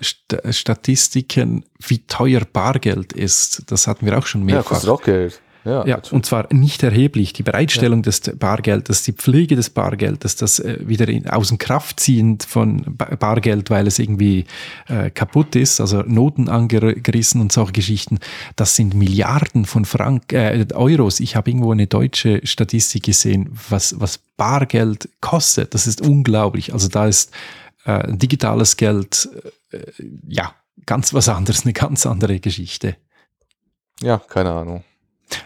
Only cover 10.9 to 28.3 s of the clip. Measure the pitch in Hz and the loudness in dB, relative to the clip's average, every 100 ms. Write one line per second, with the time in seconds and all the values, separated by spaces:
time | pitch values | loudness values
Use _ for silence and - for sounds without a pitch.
10.9 | 110 113 113 - 110 101 113 - 143 - | 0 2 0 0 0 0 -2 0 -2 -2
11.9 | - - 120 113 107 - 117 110 104 - | -2 2 4 4 2 -2 0 2 0 -4
12.9 | - - - 107 113 113 104 98 101 101 | -8 -6 -2 0 2 2 0 0 2 2
13.9 | - 110 101 104 92 90 - - - - | 0 0 2 4 2 -2 -12 -16 -16 -6
14.9 | 113 98 - 107 147 151 123 127 - 98 | -4 -4 -2 0 0 2 2 2 2 0
15.9 | 101 117 113 143 147 120 117 117 113 110 | 0 2 2 2 2 0 2 2 4 2
16.9 | 117 120 113 110 123 104 120 98 98 95 | 0 0 2 2 2 2 2 2 0 0
17.9 | 107 - 98 - - - - 104 - 104 | -2 -2 -4 -4 -16 -12 -2 0 2 2
18.9 | 101 95 98 98 143 - 120 104 117 101 | 4 2 2 2 0 0 0 0 0 0
19.9 | - 127 131 - 127 107 113 107 - 127 | 0 0 -2 0 0 2 2 0 2 2
20.9 | 160 104 - 123 113 123 123 113 107 101 | 4 2 0 -2 -2 0 0 2 2 2
21.9 | 104 127 - 117 101 - - 104 117 - | 2 0 0 0 0 -2 -4 -2 0 0
22.9 | 110 - 98 110 98 95 113 - 98 - | -2 0 0 2 0 -2 -8 -4 -2 -2
23.9 | - 101 - _ - 214 180 131 117 113 | -4 -6 -6 _ -4 0 0 2 2 0
24.9 | 104 - - - 165 - - - 107 120 | -2 -10 -10 -2 0 0 0 -2 -2 -2
25.9 | 107 151 143 127 107 104 - - 110 95 | 0 2 4 4 2 0 -2 -6 -2 0
26.9 | 104 107 98 - - - - - _ - | 2 2 2 -2 -8 -18 -20 -20 _ -4
27.9 | 101 - 98 127 | -4 -2 -2 0